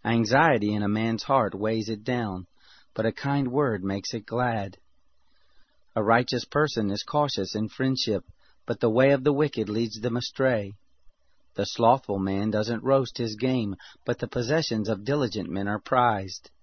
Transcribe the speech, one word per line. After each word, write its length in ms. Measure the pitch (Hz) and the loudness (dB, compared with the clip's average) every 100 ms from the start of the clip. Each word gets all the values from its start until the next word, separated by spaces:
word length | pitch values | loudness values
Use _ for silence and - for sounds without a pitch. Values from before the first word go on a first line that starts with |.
Anxiety 680 | 107 117 107 131 160 120 104 | 2 2 4 4 6 4 2
in 80 | 104 | 0
a 60 | 101 | 0
man's 340 | 107 113 110 | 0 0 -2
heart 320 | - 135 104 | 2 2 2
weighs 340 | 98 107 113 107 | 0 -2 -2 -4
it 140 | 107 | -6
down, 460 | 110 123 110 92 92 _ - - _ | -4 -2 -2 -6 -10 _ -20 -20 _
but 120 | - 110 | -2 -2
a 60 | |
kind 340 | - 139 143 131 | -2 -2 0 0
word 380 | 131 143 104 | 2 0 0
makes 280 | 95 98 - | -2 -4 -4
it 140 | 120 - | -8 -4
glad. 500 | 117 123 113 98 - _ _ _ _ _ _ _ - - _ _ | -2 0 0 -4 -10 _ _ _ _ _ _ _ -20 -20 _ _
A 80 | 113 | -2
righteous 420 | 104 117 127 123 | 4 4 2 -4
person 460 | - 147 151 - 104 | -2 0 0 0 -2
is 140 | 101 | -4
cautious 500 | - 147 143 - 95 | -2 -2 0 -2 -4
in 140 | 107 107 | -4 -6
friendship, 560 | - 131 131 - 98 - - - _ - | -2 -2 -2 -2 -2 -4 -20 -20 _ -6
but 140 | 113 | 0
the 100 | 117 | 2
way 220 | 113 135 | 4 6
of 100 | 139 | 4
the 100 | 135 | 2
wicked 360 | 139 151 - 104 | 2 0 0 -2
leads 320 | 107 117 107 | -2 -2 -4
them 160 | 117 117 | -4 -4
astray. 560 | - - 131 117 101 101 _ _ - _ _ _ _ | -6 0 2 2 -4 -12 _ _ -20 _ _ _ _
The 100 | - | -4
slothful 540 | 104 - 117 139 - 98 | -4 2 4 4 0 -2
man 320 | 95 98 107 | 0 0 0
doesn't 320 | 107 107 113 | 0 -2 -4
roast 360 | 117 135 123 - | 2 2 2 -4
his 180 | 117 107 | -4 -2
game, 400 | 127 131 104 95 - - | -2 0 -2 -6 -12 -10
but 140 | - 123 | -6 -4
the 80 | 113 | -4
possessions 640 | 127 117 160 156 110 104 | -4 0 0 0 -2 0
of 160 | 101 | -2
diligent 440 | 107 147 123 104 87 | -2 0 0 -4 -6
men 200 | 95 101 | -4 -2
are 100 | 104 | -4
prized. 720 | - 127 120 104 98 - - _ | 0 2 4 2 -4 -12 -18 _